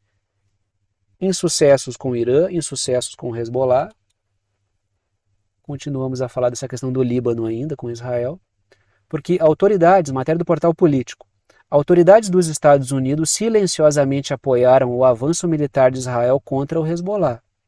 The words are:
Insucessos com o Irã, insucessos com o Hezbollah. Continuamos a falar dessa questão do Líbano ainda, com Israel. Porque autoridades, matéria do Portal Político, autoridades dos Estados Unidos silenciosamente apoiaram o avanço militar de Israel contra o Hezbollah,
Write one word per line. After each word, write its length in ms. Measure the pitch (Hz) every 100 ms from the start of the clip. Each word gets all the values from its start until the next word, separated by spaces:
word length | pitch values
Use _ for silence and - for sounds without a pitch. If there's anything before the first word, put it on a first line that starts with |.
| _ _ _ _ _ _ _ _ _ _ _ _
Insucessos 760 | 190 185 175 - 147 139 - 120
com 140 | 131
o 60 | 120
Irã, 320 | 117 135 185
insucessos 600 | 175 151 135 - 123 -
com 160 | - 123
o 60 | 117
Hezbollah. 520 | 117 123 131 127 190 - _ _ _ _ _ _ _ _ _ _ _ _ _ _ _ _
Continuamos 580 | - 143 - 135 131 127
a 80 | 127
falar 220 | 127 123
dessa 180 | 123 131
questão 240 | 127 131
do 100 | 127
Líbano 440 | 123 123 120 117 113
ainda, 280 | 113 151
com 160 | 143 120
Israel. 480 | 117 123 123 120 180 _ _ _ _ _ _ _
Porque 300 | 156 - 175
autoridades, 720 | 160 156 202 202 165 196 143
matéria 260 | 131 127 165
do 60 |
Portal 300 | 175 165 170
Político, 520 | 160 175 139 120 - _ _ _ _ _
autoridades 580 | 147 143 175 170 214 208
dos 180 | 180 165
Estados 460 | 151 147 143 127
Unidos 380 | 135 131 151 160
silenciosamente 1000 | - 220 220 190 - 151 147 135 139 -
apoiaram 640 | 135 135 123 123 131 127 123
o 80 |
avanço 440 | 131 117 135 170 175
militar 420 | 156 147 139 131
de 80 | 131
Israel 420 | 123 120 123 139
contra 400 | - 135 139 160
o 60 | 156
Hezbollah, 560 | 170 180 208 156 98 _ _